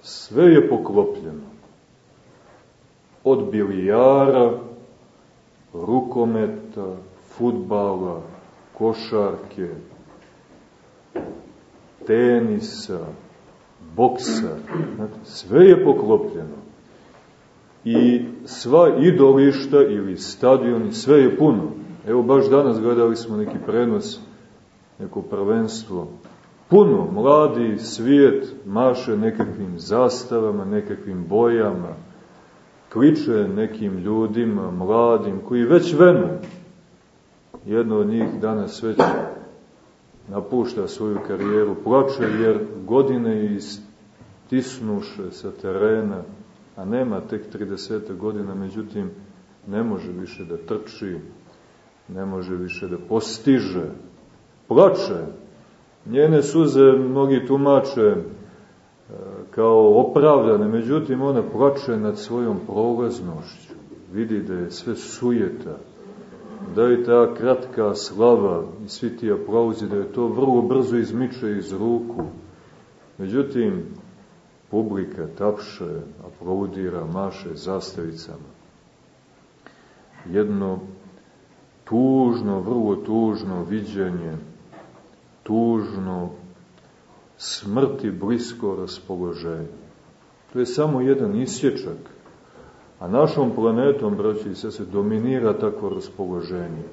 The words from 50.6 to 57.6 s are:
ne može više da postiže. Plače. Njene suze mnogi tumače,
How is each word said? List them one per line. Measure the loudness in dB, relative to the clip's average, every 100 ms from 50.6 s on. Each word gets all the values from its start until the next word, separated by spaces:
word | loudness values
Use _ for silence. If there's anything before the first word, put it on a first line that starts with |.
| -8 -8 -8 -12 -10 -10 -14 -20 _ _ _ _ _ _ -16
ne | -10 -8
može | -8 -8 -8
više | -8 -10 -10
da | -10 -4
postiže. | -4 -4 -4 2 2 2 -6 -8 -12 -20 -20 _ _ _ _ _
Plače. | 6 6 4 -4 -6 -8 -14 -20 -20 _ _ _ _ -4
Njene | 2 4 4
suze | 4 4 4 8 8
mnogi | 8 2 2 2 2 2
tumače, | 2